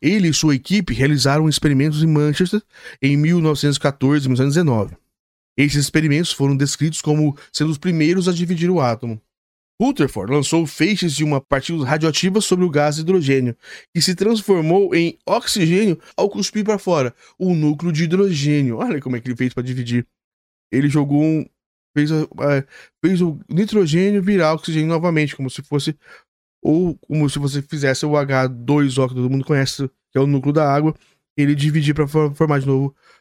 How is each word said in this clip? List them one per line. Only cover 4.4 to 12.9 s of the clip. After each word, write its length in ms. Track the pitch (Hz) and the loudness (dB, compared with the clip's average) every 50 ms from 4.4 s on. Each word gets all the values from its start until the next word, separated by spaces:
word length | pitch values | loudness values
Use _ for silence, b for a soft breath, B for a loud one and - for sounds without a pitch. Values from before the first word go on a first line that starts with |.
| 131 143 143 | 2 2 2
e 40 | 170 | 2
dezenove. 360 | 180 147 120 110 98 76 87 - _ _ _ _ _ _ _ _ _ _ _ - | 2 2 2 0 -2 -4 -8 -14 _ _ _ _ _ _ _ _ _ _ _ 0
Esses 260 | 143 143 135 147 139 | 0 0 2 0 -2
experimentos 480 | - - 160 156 156 143 151 175 - - | 0 0 0 0 2 0 0 -2 -2 -4
foram 240 | - 139 139 143 | -2 0 0 0
descritos 460 | 135 143 139 - - 147 160 156 - - | 0 0 -2 -2 -2 -2 -4 -4 -4 -2
como 340 | 156 151 151 151 147 139 B B B B | -2 0 2 2 0 -2 B B B B
sendo 180 | - 151 160 | -4 -2 -2
os 80 | 156 143 | -2 -2
primeiros 500 | - 180 175 160 151 156 175 190 175 185 | -2 -2 0 2 2 2 2 2 0 0
a 40 | 175 | 0
dividir 380 | 165 175 170 185 160 170 175 | -2 -2 -2 -2 -2 0 0
o 100 | 185 170 | 2 2
átomo. 400 | 135 120 113 110 - 117 110 110 - _ _ _ _ _ _ _ _ _ _ - | 2 0 0 -2 -6 -8 -10 -10 -12 _ _ _ _ _ _ _ _ _ _ -2
Rutherford 520 | 208 277 285 - 151 127 - 110 92 107 139 | 0 0 2 2 0 0 -2 -4 -4 -2 -2
lançou 320 | 147 135 - 160 165 165 | -2 0 0 0 0 0
feixes 480 | 143 - - 151 185 214 180 185 170 139 | -2 -2 -2 0 0 0 0 -2 -2 -2
de 100 | 139 156 | -2 -2
uma 160 | 151 147 135 | 0 0 -2
partícula 440 | - - 139 135 - - 170 160 139 | -2 -2 -4 -4 -2 -4 -4 -4 -2
radioativa 560 | 120 156 156 156 160 147 - - 190 190 220 | -2 0 0 0 0 0 0 0 0 0 0
sobre 240 | 202 - 185 180 180 | 0 0 2 2 2
o 60 | 175 | 2
gás 280 | 139 147 147 151 | 2 2 0 0